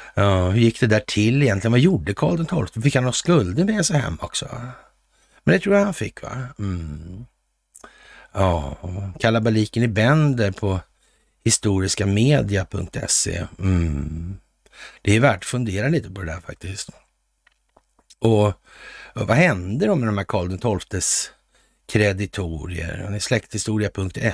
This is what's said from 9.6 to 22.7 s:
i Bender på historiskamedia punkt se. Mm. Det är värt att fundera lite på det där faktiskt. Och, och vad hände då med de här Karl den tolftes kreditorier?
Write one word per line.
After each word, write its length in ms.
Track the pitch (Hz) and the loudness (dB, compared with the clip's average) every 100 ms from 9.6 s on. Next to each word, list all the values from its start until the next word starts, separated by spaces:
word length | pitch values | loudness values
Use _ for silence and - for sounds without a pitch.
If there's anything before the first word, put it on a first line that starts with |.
| 107 117 | 0 0
i 40 | 120 | 0
Bender 640 | 101 110 156 147 123 101 | 2 4 4 4 2 0
på 280 | 95 104 92 - _ _ _ _ _ | 0 -2 -2 -6 _ _ _ _ _
historiskamedia 1200 | 117 - 110 98 95 - 98 101 127 143 104 98 92 | -2 0 2 0 0 -2 0 2 4 4 2 -2 -2
punkt 320 | 95 90 - - | -6 -8 -6 -2
se. 380 | - - 87 87 - | -2 -2 -4 -8 -4
Mm. 800 | 95 90 82 71 71 80 85 98 - _ _ - - - | 0 2 2 0 -4 -6 -8 -10 -16 _ _ -20 -20 -6
Det 140 | - 107 | 2 4
är 40 | |
värt 180 | 135 98 | 4 2
att 80 | - | -2
fundera 420 | 123 117 95 123 | -4 -2 -2 0
lite 240 | 165 90 | 0 -2
på 100 | 92 | -8
det 100 | 87 | -8
där 100 | 82 | -8
faktiskt. 480 | - - 82 98 - - _ _ _ _ _ _ _ _ _ _ _ - | -12 -12 -10 -10 -12 -16 _ _ _ _ _ _ _ _ _ _ _ -2
Och, 280 | 113 107 104 - _ - - - - | 2 4 4 0 _ -20 -20 -20 -16
och 140 | - 104 | -8 0
vad 100 | 117 | 4
hände 480 | 180 101 92 113 208 | 4 2 -2 -2 0
då 100 | 180 | 2
med 120 | 113 | 0
de 100 | 101 | -2
här 80 | 98 | -2
Karl 240 | 104 90 | -4 -4
den 100 | 92 | -2
tolftes 720 | 120 98 - 95 - - - - _ _ _ _ - | -2 -2 -4 -4 -2 -2 -4 -12 _ _ _ _ -2
kreditorier? 1120 | 107 104 95 104 - 90 80 80 | 2 2 0 -4 -4 -6 -6 -8